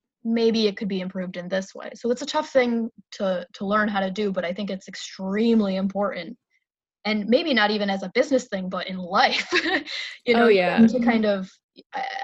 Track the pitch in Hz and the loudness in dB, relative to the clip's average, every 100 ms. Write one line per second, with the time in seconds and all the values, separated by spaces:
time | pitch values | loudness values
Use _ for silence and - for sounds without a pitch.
0 | _ _ 226 226 226 220 214 196 202 190 | _ _ -2 2 2 4 2 0 -4 -4
1 | 180 185 180 180 180 190 190 - - - | -4 -6 -8 -8 -6 -6 -6 -10 -14 -6
2 | 233 240 285 302 302 269 240 233 226 - | -4 -4 -2 -4 0 2 2 0 -4 -8
3 | _ - 196 180 - - 196 214 208 202 | _ -6 -2 -2 -6 -8 -2 0 0 0
4 | 190 190 208 190 170 190 202 190 - 190 | -2 -2 -2 -2 -4 -6 -6 -8 -10 -16
5 | - - 190 202 233 226 196 190 190 196 | -14 -10 -4 0 4 4 2 0 -2 -2
6 | 202 - 170 - _ _ _ _ _ _ | -4 -4 -10 -14 _ _ _ _ _ _
7 | 208 214 208 247 339 233 214 214 202 190 | -4 -2 2 2 4 4 4 2 0 -2
8 | 190 233 285 254 - 190 185 185 - 190 | -2 0 2 0 0 -6 -6 -6 -6 -8
9 | 175 202 254 - - 349 311 359 - - | -2 2 2 2 -2 -2 0 -2 -4 -10
10 | - - - 233 233 196 180 175 226 254 | -12 -6 2 4 6 6 4 6 6 6
11 | 240 226 214 202 190 _ _ - - 202 | 2 2 2 0 -4 _ _ -20 -12 -8
12 | - - | -8 -6